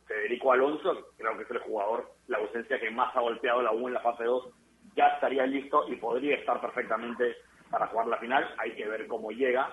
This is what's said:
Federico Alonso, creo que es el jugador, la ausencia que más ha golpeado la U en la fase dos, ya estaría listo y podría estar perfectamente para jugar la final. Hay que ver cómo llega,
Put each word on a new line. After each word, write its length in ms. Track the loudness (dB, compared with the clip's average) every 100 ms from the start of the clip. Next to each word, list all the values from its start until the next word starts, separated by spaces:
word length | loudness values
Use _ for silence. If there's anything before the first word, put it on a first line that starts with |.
Federico 460 | -8 -4 -2 0 4
Alonso, 640 | 6 4 2 -2 -2 -6 -6
creo 200 | -4 -4
que 80 |
es 60 | -6
el 80 | -8
jugador, 500 | -4 -2 0 -2 -4 -14 -4
la 120 | -2
ausencia 420 | -2 -4 -4 -2
que 100 | -2
más 240 | -2 0
ha 60 | 2
golpeado 420 | 0 0 2 2
la 80 | 2
U 140 | 0 -2
en 80 |
la 60 | 0
fase 240 | -2 0
dos, 260 | 0 0 -2 -20 _ _ -10 4
ya 100 | 4
estaría 320 | 4 2 2 2
listo 420 | 0 2 2 2
y 60 |
podría 400 | -4 -2 0 0
estar 260 | 0 0 -2
perfectamente 760 | -2 -4 -2 -2 -2 0 0 -2 -14 -20 -4
para 160 | -2 0
jugar 220 | 0 0
la 80 | 0
final. 360 | 2 0 0 -4
Hay 140 | -6
que 160 | -4 -6
ver 180 | -6 -4
cómo 240 | -6 -6
llega, 400 | 0 2 2 0